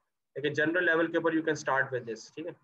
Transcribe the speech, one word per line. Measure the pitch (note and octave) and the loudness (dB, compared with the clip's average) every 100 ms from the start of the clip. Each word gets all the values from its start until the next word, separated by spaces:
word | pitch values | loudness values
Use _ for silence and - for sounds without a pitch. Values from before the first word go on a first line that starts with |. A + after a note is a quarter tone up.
| _ _ _ - | _ _ _ -4
लेकिन | D3 | -2
general | D3+ D#3 F3+ | 0 2 2
level | E3+ D#3+ E3 | 2 2 2
के | E3 | 2
ऊपर | E3 | 2
you | D#3+ D#3 | 2 0
can | D3+ | -2
start | - C3+ C3 | 0 0 0
with | B2+ A#2 | -4 -6
this, | G#2+ - - | -10 -12 -12
ठीक | E3+ | -12
है। | - | -12